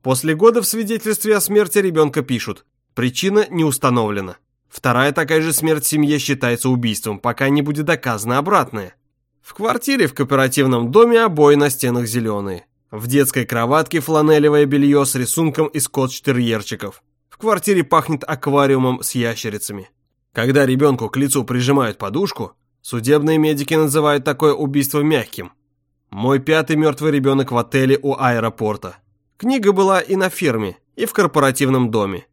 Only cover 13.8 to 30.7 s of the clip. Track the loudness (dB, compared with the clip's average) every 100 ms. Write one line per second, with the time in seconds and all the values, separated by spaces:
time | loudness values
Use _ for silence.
13.8 | 0 -4 0 2 4 4 4 4 2 4
14.8 | 4 4 2 -2 -2 -2 -2 0 -4 -4
15.8 | -4 -2 -4 -4 -2 0 0 -2 -6 -10
16.8 | -10 -14 _ _ _ -6 -2 -2 0 0
17.8 | 2 0 0 -6 -4 -6 0 2 4 2
18.8 | 0 -2 -4 -4 -4 -4 -8 -8 -10 -12
19.8 | -16 _ _ _ _ -4 2 2 2 2
20.8 | 2 0 -4 -2 -2 -2 -2 -2 2 2
21.8 | 0 -4 -6 -4 -4 -6 -12 _ _ _
22.8 | -10 -6 2 2 2 2 2 0 -2 0
23.8 | 2 2 2 0 -2 0 0 0 -2 -2
24.8 | -2 0 0 0 -2 -12 -16 _ _ _
25.8 | _ _ _ -4 0 0 2 0 2 2
26.8 | 0 0 -2 0 2 0 0 -2 0 0
27.8 | 2 2 0 0 0 0 -2 -2 -4 -4
28.8 | -10 -16 _ _ _ _ -2 0 2 2
29.8 | 2 2 0 -2 -2 0 -2 -2 -4